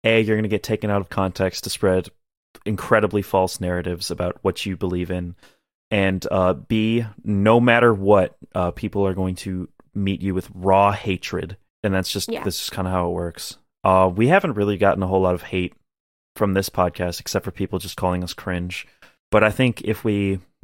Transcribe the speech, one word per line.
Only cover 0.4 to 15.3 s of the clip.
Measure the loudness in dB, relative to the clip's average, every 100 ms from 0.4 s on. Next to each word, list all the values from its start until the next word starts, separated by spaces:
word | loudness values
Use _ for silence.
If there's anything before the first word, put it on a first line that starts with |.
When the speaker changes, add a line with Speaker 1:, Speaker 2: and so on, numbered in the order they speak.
| 0
Speaker 1:
get | -2
taken | -2 -2 0
out | -2
of | -2
context | -2 -2 0 -4 -4
to | -8
spread | -2 2 2 -2 -14 _ _ _ -12
incredibly | -6 -6 2 2 2 0
false | 0 0 0 -2
narratives | -4 -4 -4 -6 -6
about | -4 -4 -2
what | -4 -4 -6
you | -4
believe | -4 -2 -4
in, | -6 -8 -12 _ _ _ _ _
and, | 0 0 0 -2
uh, | 0 2
B, | 0 -2 0 2 0 -2 -8
no | -4 2 4 6
matter | 6 6 6
what, | 4 6 6 4 -4 -6
uh, | -2 -2
people | -4 -6 -2 -2
are |
going | 0 -4 -6
to | -8 -8 -8 _ _
meet | -4 -2 -2
you | -2
with | -4 -6
raw | -4 2 4 4
hatred, | 2 -4 -6 -6 -8 -8 -14 _ _
and | -2
that's | 0 -2
just, | -4 -4
Speaker 2:
Yeah. | -4
Speaker 1:
that's | -4 -6
just | -6
kinda | -6 -2
how | -2 -2
it |
works. | -4 -6 -8 -16 -16 _ _
Uh, | 2 4 4
we | 4 4
haven't | 4 2
really | 0 0 4
gotten | 2 4
a | 2
whole | 2
lot | 2